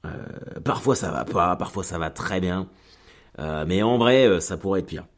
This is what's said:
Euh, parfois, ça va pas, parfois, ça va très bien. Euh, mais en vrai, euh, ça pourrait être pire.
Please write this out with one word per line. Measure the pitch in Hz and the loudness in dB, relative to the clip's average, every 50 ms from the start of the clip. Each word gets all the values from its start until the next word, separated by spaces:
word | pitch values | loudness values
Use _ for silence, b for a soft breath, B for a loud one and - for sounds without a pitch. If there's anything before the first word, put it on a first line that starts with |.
| - | -10
Euh, | - - - - - - - - - - - 82 | -10 -10 -10 -12 -12 -14 -14 -14 -14 -14 -8 -4
parfois, | - - - - 131 127 | -4 -4 0 2 0 0
ça | - - 87 | 2 0 -4
va | 76 65 - | -4 -4 -6
pas, | - - 92 85 90 90 | -2 0 2 2 2 2
parfois, | 87 90 - - 101 92 | 0 -2 -6 -6 -6 -6
ça | - 92 85 | -6 -4 -4
va | 80 78 | -4 -4
très | - - - - 101 92 | -6 -6 -6 -2 -2 0
bien. | 90 90 90 92 92 - b b b b b b b b b b b b b | 0 0 -2 -2 -4 -8 b b b b b b b b b b b b b
Euh, | - 76 78 78 78 78 | -10 -6 -6 -4 -4 -2
mais | 80 90 98 107 | 0 0 2 4
en | 113 123 120 | 4 4 4
vrai, | 117 123 127 131 131 | 6 6 6 8 8
euh, | 113 95 85 | 6 6 4
ça | - - 95 | 0 -4 -6
pourrait | 80 - 98 98 95 | -4 -2 0 0 0
être | - | -2
pire. | - - 76 73 _ _ | -4 -10 -12 -12 _ _